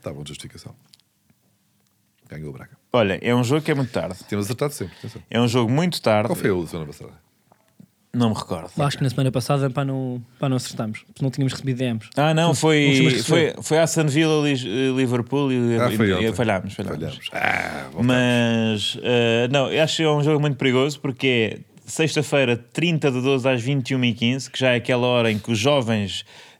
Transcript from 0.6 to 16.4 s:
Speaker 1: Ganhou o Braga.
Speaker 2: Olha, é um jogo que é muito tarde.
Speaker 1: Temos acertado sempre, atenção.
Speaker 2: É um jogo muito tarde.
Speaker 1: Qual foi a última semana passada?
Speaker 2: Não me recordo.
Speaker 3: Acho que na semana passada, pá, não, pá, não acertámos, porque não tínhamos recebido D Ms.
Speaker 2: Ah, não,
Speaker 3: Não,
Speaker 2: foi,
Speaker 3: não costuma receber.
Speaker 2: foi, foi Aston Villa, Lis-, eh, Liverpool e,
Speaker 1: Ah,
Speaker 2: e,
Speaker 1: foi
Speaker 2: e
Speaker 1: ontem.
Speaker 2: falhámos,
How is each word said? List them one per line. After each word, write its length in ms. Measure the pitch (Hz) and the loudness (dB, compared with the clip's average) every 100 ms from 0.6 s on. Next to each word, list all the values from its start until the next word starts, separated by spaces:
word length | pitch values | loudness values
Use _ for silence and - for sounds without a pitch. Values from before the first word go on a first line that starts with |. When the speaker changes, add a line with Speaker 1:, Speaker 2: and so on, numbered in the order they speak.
| - - _ _ _ _ _ _ _ _ _ _ _ _ _ _ _ | -20 -20 _ _ _ _ _ _ _ _ _ _ _ _ _ _ _
Speaker 1:
Ganhou 200 | 76 76 | -14 -12
o 40 | |
Braga. 180 | 65 - - _ | -14 -18 -20 _
Speaker 2:
Olha, 260 | 123 101 92 | 2 2 0
é 120 | - | 0
um 100 | 120 | 2
jogo 180 | 120 156 | 2 0
que 100 | 151 | 0
é 20 | |
muito 180 | 139 127 | -2 -2
tarde. 260 | 92 85 92 - | -4 -6 -10 -6
Speaker 1:
Temos 160 | 104 101 | -4 -4
acertado 280 | - 143 | -4 -6
sempre, 200 | - 92 - | -6 -12 -10
atenção. 240 | - - - | -16 -16 -4
Speaker 2:
É 100 | 117 | 0
um 80 | 120 | 2
jogo 240 | 123 113 | 2 2
muito 300 | 139 180 - | 2 0 0
tarde. 260 | 120 107 110 | 2 2 2
Speaker 1:
Qual 80 | 180 | 0
foi 140 | 120 | 0
a 40 | |
última 160 | 90 80 | 0 -2
semana 180 | 85 76 | -8 -10
passada? 400 | - - - _ _ _ _ _ _ - _ _ | -14 -18 -20 _ _ _ _ _ _ -20 _ _
Speaker 2:
Não 160 | 123 117 | 0 0
me 40 | 104 | 0
recordo. 340 | - 87 82 - | -6 -8 -8 -2
Speaker 3:
Acho 160 | 143 - | -2 0
que 60 | |
na 60 | 135 | -2
semana 220 | 143 131 | 0 0
passada, 380 | 120 - 143 135 | 0 -2 0 0
pá, 160 | 131 139 | -2 -4
não, 360 | 135 131 123 117 _ | -4 -6 -8 -12 _
pá, 100 | 139 | -2
não 80 | 127 | -2
acertámos, 460 | - - 110 107 | -4 -6 -8 -8
porque 200 | - - | -16 -4
não 60 | 135 | -4
tínhamos 240 | 131 135 | 0 -2
recebido 240 | - 139 123 | -2 -6 -2
D 160 | 127 | -2
Ms. 160 | 113 - - | -4 -6 0
Speaker 2:
Ah, 180 | 151 | 2
não, 140 | 156 170 | 4 2
Speaker 3:
Não, 80 | 131 | 4
Speaker 2:
foi, 260 | 156 151 143 | 4 4 4
Speaker 3:
não 60 | |
costuma 180 | 135 151 | 6 4
receber. 420 | 113 113 165 147 | 2 2 2 2
Speaker 2:
foi, 100 | - | -2
foi 140 | - 156 | 0 2
Aston 280 | 214 160 156 | 4 2 2
Villa, 420 | 139 160 151 147 | 2 2 2 2
Lis-, 160 | 135 120 | 0 -2
eh, 260 | 117 131 131 | 0 0 2
Liverpool 560 | 127 123 120 139 139 | 2 0 0 0 0
e, 280 | 127 117 117 | 2 2 2
Speaker 1:
Ah, 120 | 120 | 2
Speaker 2:
e, 60 | 107 | 2
Speaker 1:
foi 100 | 104 | 2
Speaker 2:
e 40 | |
Speaker 1:
ontem. 200 | 92 110 | 2 0
Speaker 2:
falhámos, 400 | 107 | 0